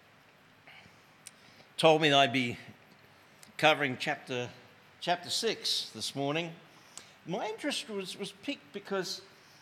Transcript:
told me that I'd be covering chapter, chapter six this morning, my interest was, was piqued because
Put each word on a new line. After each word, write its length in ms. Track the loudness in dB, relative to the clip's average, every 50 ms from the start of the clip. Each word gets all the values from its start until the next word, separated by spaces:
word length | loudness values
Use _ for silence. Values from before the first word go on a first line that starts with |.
| -20 -20 -20 -20 -20 -20 -20 -20 -20 -20 -20 -20 -20 -20 -20 -20 -20 -20 -20 -20 -20 -20 -20 -20 -20 -20 -20 -20 -20 -20 -20 -20 -20 -14 -2
told 260 | 6 8 8 8 8 6
me 80 | 6
that 80 | 6 6
I'd 140 | 6 4 4
be 240 | 0 -2 -2 -4 -8 -12 -18 -20 -20 -20 -20 -20 -20 -20 -20 -20 -20 -20 -20 -20 -20 -20 -18 -4 2
covering 380 | 4 4 4 4 2 -2 -2 -4
chapter, 500 | -4 -4 -4 -6 -6 -6 -6 -6 -6 -6 -8 -14 -20 -20 -20 -20 -20 -20 -20 -8
chapter 280 | -2 0 0 0 -2 -4
six 640 | -4 -2 0 -2 -2 -2 -2 -2 -2 -2 -4 -6 -8
this 220 | -8 -8 -6 -4
morning, 380 | -2 -2 0 0 -2 -2 -4 -8 -12 -18 -20 -20 -20 -20 -20 -20 -20 -20 -20 -20 -18 -10
my 200 | -8 -6 -6 -4
interest 440 | -6 -8 -6 -6 -4 -4 -4 -6 -6
was, 260 | -8 -8 -8 -8 -8
was 140 | -10 -10 -12
piqued 420 | -12 -12 -10 -10 -10 -10 -12 -14 -14
because 500 | -14 -8 -4 -4 -4 -2 -4 -6 -10 -12 -16 -20 -20 -20 -20 -20 -20